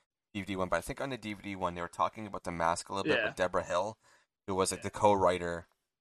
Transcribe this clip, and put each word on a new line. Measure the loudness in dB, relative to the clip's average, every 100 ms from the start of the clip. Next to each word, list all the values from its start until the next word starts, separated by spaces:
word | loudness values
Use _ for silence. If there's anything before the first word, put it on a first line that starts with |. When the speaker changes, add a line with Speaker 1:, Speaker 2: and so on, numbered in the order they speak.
| _ _ _
Speaker 1:
D | -8
V | -4
D | -2
one. | 0
But | 0
I |
think | -2 -6
on | -6
the | -6
D | -8
V | -8
D | -8 -4
one, | -4
they | -4
were | -6
talking | -2 -2 -2 -10
about | -8
the | -6
mask | 0 0 0 -4
a |
little | -4 0
bit | 0
Speaker 2:
Yeah. |
Speaker 1:
with | 0
Deborah | 0 0 0
Hill, | 0 0 -2 -6 _ _ _ _ -4
who |
was, | 0 2
like, | 0
Speaker 2:
Yeah. |
Speaker 1:
the | -6
co-writer | 4 6 8 6 4 0 -4 -8 _ _ _